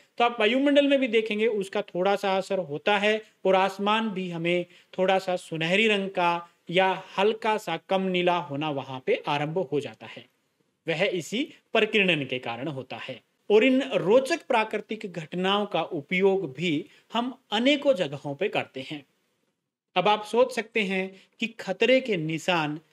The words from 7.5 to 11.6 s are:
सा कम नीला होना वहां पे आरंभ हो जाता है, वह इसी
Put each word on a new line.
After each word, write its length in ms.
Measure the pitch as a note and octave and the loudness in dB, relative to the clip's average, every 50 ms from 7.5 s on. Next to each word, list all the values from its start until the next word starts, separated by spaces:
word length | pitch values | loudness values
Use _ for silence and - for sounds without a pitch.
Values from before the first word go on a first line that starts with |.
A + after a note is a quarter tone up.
| G#3+ | -2
सा 200 | G3+ - F3 E3 E3 _ - | -2 -4 -6 -8 -6 _ -2
कम 120 | F#3+ F#3+ | -2 0
नीला 360 | F#3+ F#3+ F3+ F3+ F3 F3+ F3 | 0 0 0 0 2 2 2
होना 320 | F3 D3 C#3 C#3 C#3 D#3 D#3 | 0 -2 -6 -6 -6 -4 -4
वहां 300 | C#3 C3+ B2 B2+ C3 B2+ | -6 -6 -8 -8 -10 -8
पे 240 | - G3+ A#3 - - | -4 -2 -2 -2 -2
आरंभ 300 | D#3+ D3 C#3+ D3 D#3 D#3+ F#3+ F3+ - | -2 -2 -2 -2 -2 -2 -4 -4 -2
हो 80 | D3 C#3 | -2 -4
जाता 260 | A2 A#2 A2+ - A2+ | -4 -4 -10 -16 -18
है, 200 | A2 - B2+ - _ _ _ _ _ _ _ _ _ _ _ - | -18 -18 -18 -20 _ _ _ _ _ _ _ _ _ _ _ -8
वह 160 | D#3+ D#3+ D#3 G3 | -6 -2 -2 -2
इसी 500 | F#3+ - F3 - - F#3+ A#3+ D#4 - - - | -2 -2 -4 -6 -4 -4 -6 -6 -6 -10 -20